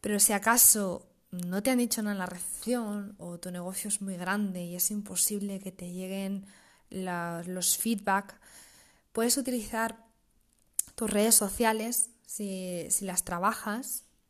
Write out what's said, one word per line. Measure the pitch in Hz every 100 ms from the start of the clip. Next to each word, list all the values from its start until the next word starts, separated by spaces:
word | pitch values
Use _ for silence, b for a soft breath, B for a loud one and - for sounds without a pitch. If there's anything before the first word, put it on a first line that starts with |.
Pero | 208 208
si | 202
acaso | 202 214 240 - 220 196 - - _ _
no | 180 175 185
te | 214
han | 254
dicho | 240 -
nada | 214
en | 202
la | 185
recepción | 180 - - - 247 220 208 202 202
o | 170 175
tu | 185
negocio | 180 175 185 214
es | -
muy | 196 180
grande | 180 202 202 180
y | 175 175
es | -
imposible | 208 202 180 - 208 202 196
que | 196
te | 185 180
lleguen | 180 185 190 196 196 196 B B B B
la, | 190 185 175 170 170 175
los | 185 175 -
feedback, | 226 220 196 196 196 - B B B B B B B
puedes | - 233 240
utilizar | 262 247 208 226 226 226 - _ _ _ _ _ _ - - -
tus | 220
redes | 202 220 226
sociales, | 202 - 226 220 220 247 - _ -
si, | - 202 190 185 175 -
si | - 196
las | 180 -
trabajas | 175 190 226 - 214 277 - - _